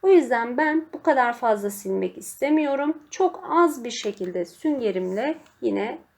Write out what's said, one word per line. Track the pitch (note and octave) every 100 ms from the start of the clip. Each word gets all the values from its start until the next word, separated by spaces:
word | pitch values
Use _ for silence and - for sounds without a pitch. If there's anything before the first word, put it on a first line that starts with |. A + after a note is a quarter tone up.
O | F#4+
yüzden | F#4 C4 A#3 A#3 B3
ben | D#4 D#4 D#4
bu | -
kadar | - C4+ A#3+
fazla | A#3+ A#3+ G#3 G3+
silmek | G3+ F#3+ F#3+ F#3 -
istemiyorum. | G3+ - C#4 D#4 D4 C#4 C#4+ D#4+ -
Çok | - F#4 - E4+
az | D4+ E4+ C#4
bir | A#3+
şekilde | A3+ G#3+ G3+ F#3 F3+
süngerimle | F3 - D#4 C#4+ A3+ F#3 F#3 F#3+ C4+ E4 - _
yine | A#3+ G3+ G#3 D4+ _